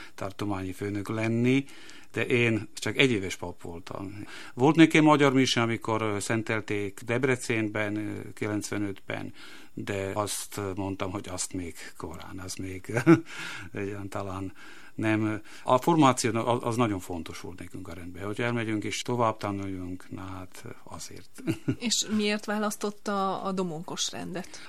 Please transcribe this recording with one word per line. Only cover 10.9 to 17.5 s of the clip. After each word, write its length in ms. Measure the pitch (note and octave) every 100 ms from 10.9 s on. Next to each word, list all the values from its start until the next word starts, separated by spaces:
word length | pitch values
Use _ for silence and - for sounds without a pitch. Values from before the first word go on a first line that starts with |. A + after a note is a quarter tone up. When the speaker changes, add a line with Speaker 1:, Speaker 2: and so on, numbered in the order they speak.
| F#2+ G2
Speaker 1:
hogy 160 | G2+ -
azt 240 | F2+ -
még 220 | F#2+ E2+ - - -
korán, 420 | E2+ E2 - F#2
az 160 | F#2 -
még 380 | F#2+ F#2 - A2+ B2 D#3+ -
<laughs> 400 | - - - G2
egyáltalán 800 | - G2 G#2 G2 G2+ G2+ F#2+ F#2+ - - - - -
nem. 460 | A2 A2 G#2+ G#2+ - -
A 140 | - B2+
formáció 680 | - E3 C3+ B2 A#2+ A2+ A2+
az, 120 | A#2+
az 140 | - A2+
nagyon 240 | A#2 G2
fontos 420 | - F2 E2 -
volt 180 | -